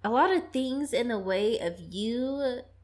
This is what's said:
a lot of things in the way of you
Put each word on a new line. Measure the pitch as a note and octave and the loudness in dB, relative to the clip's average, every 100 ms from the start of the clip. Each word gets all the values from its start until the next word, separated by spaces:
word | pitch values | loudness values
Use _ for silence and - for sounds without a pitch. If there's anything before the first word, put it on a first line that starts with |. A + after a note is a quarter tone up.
a | G#3 | 2
lot | A#3+ F4 | 4 4
of | F#4+ F4+ | 4 0
things | B3+ C4 C4 C#4+ | -2 -2 -2 -2
in | - A#3+ | 0 0
the | A3 | -2
way | F#3+ F#3 G#3 A#3 | 0 0 2 0
of | E3+ F3 | -2 -6
you | E3+ F3+ G#3+ A#3+ B3+ C#4 C4+ B3 - - | -10 -4 -2 0 -2 0 -2 -2 -10 -20